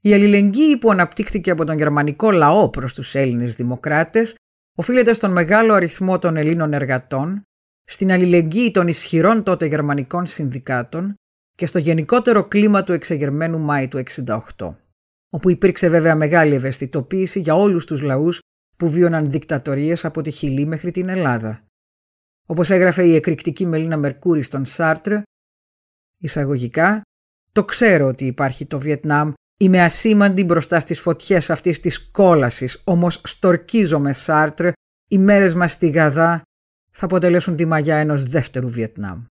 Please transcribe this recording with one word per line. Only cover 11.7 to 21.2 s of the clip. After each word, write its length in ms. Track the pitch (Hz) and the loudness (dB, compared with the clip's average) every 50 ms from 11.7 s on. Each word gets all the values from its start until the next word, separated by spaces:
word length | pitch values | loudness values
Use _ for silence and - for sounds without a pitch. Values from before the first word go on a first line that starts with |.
| - 180 | -2 -2
γενικότερο 680 | 147 165 165 160 151 - 240 247 233 247 233 208 185 - | 0 0 0 0 0 0 0 2 2 2 2 2 2 2
κλίμα 360 | - 208 208 214 208 196 196 | 0 2 4 4 2 2 0
του 80 | 196 | 0
εξεγερμένου 680 | 180 165 - - 170 143 147 143 143 147 165 165 165 165 | -4 -4 -2 -4 -4 -4 -2 -4 -2 -4 -4 -4 -4 -4
Μάη 300 | 156 147 147 143 135 131 | -2 -2 -2 -2 -2 -4
του 100 | 139 135 | -6 -8
εξήντα 380 | 127 - - - 127 113 107 | -8 -8 -10 -10 -6 -6 -6
οκτώ, 420 | 113 - - - - 101 85 73 _ _ _ _ _ _ _ _ _ _ _ | -6 -6 -12 -16 -12 -12 -12 -12 _ _ _ _ _ _ _ _ _ _ _
όπου 200 | - - - 185 | -10 -2 0 0
υπήρξε 380 | 175 - - 190 - - - 175 | 0 2 2 0 0 2 0 2
βέβαια 280 | 160 170 156 165 160 | 2 4 4 4 2
μεγάλη 380 | 156 151 147 165 170 160 151 143 | 2 2 2 2 4 4 4 2
ευαισθητοποίηση 840 | 135 123 135 131 - 143 131 - 156 127 - 190 190 185 180 - 202 | 0 -2 -4 -6 -6 -8 -8 -6 -8 -6 -4 -4 -4 -4 -2 -4 -4
για 140 | 170 156 156 | -2 0 2
όλους 300 | 175 202 202 190 170 - | 2 4 2 2 0 -2
τους 180 | - 160 135 | -4 -6 -6
λαούς 360 | 139 143 131 131 151 170 175 - _ _ _ _ _ _ _ | -4 -2 -2 0 0 -2 -2 -4 _ _ _ _ _ _ _
που 140 | _ 170 165 | _ -4 -2
βίωναν 400 | 147 175 180 175 165 160 151 147 | 2 2 2 2 2 0 -2 -2
δικτατορίες 760 | 139 156 - - 160 139 - - 139 135 143 156 170 165 - | -2 -4 -4 -4 -6 -6 -4 -4 -4 -2 -2 -2 -2 -4 -4
από 180 | 160 - 165 | -6 -6 -6
τη 80 | 151 156 | -8 -6
Χιλή 360 | 143 - - 143 135 135 143 | -8 -6 -6 -4 -2 -2 -2
μέχρι 240 | 151 165 147 151 180 | -4 -4 -6 -6 -6
την 180 | 165 185 180 185 | -6 -6 -6 -4
Ελλάδα. 500 | 185 190 | -4 -2